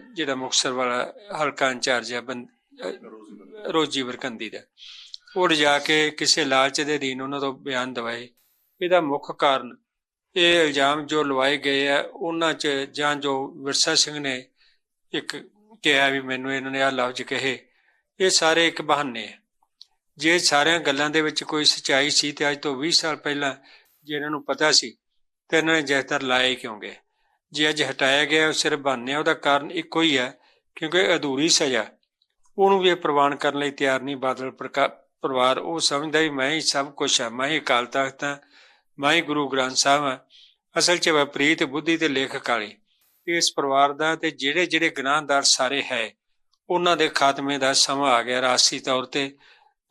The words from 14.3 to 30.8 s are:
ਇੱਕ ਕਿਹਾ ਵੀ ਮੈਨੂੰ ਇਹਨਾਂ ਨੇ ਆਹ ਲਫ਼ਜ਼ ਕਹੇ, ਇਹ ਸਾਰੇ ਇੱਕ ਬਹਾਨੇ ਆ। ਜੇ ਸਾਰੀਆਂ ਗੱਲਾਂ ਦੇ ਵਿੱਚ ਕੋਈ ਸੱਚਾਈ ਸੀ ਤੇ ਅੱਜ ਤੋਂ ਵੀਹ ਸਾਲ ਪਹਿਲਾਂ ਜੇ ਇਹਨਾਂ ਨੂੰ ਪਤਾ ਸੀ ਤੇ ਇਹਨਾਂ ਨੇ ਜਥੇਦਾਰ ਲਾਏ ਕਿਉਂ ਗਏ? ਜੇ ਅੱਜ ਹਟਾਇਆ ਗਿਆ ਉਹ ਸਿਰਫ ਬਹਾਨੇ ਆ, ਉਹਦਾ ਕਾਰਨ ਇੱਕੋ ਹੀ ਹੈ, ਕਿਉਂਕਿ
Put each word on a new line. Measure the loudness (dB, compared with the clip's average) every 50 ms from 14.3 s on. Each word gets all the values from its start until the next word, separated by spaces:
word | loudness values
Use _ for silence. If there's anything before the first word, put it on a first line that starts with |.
| -4 -6 -8 _ _ _ _ _ _ _ _ _ _ _ _ _ -6
ਇੱਕ | -6 -6 -6 -10 -12 -14 -18 _ _ _ _ -10 -4 0
ਕਿਹਾ | 2 4 4 4 2
ਵੀ | 0 -2
ਮੈਨੂੰ | -4 -4 -6 -6 -4 -4 -6
ਇਹਨਾਂ | -6 -6 -4
ਨੇ | -2 0
ਆਹ | 0 0
ਲਫ਼ਜ਼ | 0 0 -2 -4 -4 -6 -8
ਕਹੇ, | -6 -4 -4 -2 -2 -4 -6 -10 _ _ _ _ _ _ _ _ _ _ 0
ਇਹ | 2 2
ਸਾਰੇ | 4 4 4 4 4 4 4
ਇੱਕ | 2 0 -2
ਬਹਾਨੇ | -2 0 0 0 0 -4 -6 -8 -10
ਆ। | -12 -14 -20 _ _ _ _ _ _ _ -20 -20 _ _ _ _ _ _
ਜੇ | -2 0 2 2 4
ਸਾਰੀਆਂ | 2 4 4 4 4 4 2 2
ਗੱਲਾਂ | 2 0 0 0 0 0
ਦੇ | 2 2
ਵਿੱਚ | 0 0 -2 -6 -6
ਕੋਈ | -4 -2 0 2
ਸੱਚਾਈ | 2 0 0 0 2 2 2 2 2
ਸੀ | 2 0 0 0
ਤੇ | 0 -2 -2 -2
ਅੱਜ | -2
ਤੋਂ | -2 -2 -4 -4
ਵੀਹ | -2 -2 0
ਸਾਲ | 0 0 0 -2 -4
ਪਹਿਲਾਂ | -4 -4 -4 -4 -2 -2 -4 -6 -8 _ -20 -20 -20 _ _ _ _ _
ਜੇ | -10 -8
ਇਹਨਾਂ | -6 -6 -4
ਨੂੰ | -6 -4 -4
ਪਤਾ | -4 -2 0 2 4
ਸੀ | 4 4 2 0 -4 _ _ _ _ _ _ _ _ _ _ 0
ਤੇ | 0
ਇਹਨਾਂ | 2 2 4 2
ਨੇ | 2
ਜਥੇਦਾਰ | 2 2 0 0 0 -2 -4 -2
ਲਾਏ | 0 0 2 2 2 2 0
ਕਿਉਂ | -2 -6 -10 -10 -10
ਗਏ? | -12 -14 -14 -16 _ _ _ _ _ _ _ _ _ _
ਜੇ | -2 0 0 0
ਅੱਜ | 2 0 -2
ਹਟਾਇਆ | -2 -2 0 2 2 4 4 2
ਗਿਆ | 2 2 2 2
ਉਹ | 2 2
ਸਿਰਫ | 0 0 0 0 0
ਬਹਾਨੇ | 0 -2 -2 -2 -4 -4 -2
ਆ, | 0
ਉਹਦਾ | 0 0 0
ਕਾਰਨ | 0 2 2 2 2 0 -2
ਇੱਕੋ | -6 -8 -6 -4 0 2
ਹੀ | 2 2 2
ਹੈ, | 2 0 -2 -6 _ _ _ _ _ _ _ -12
ਕਿਉਂਕਿ | -8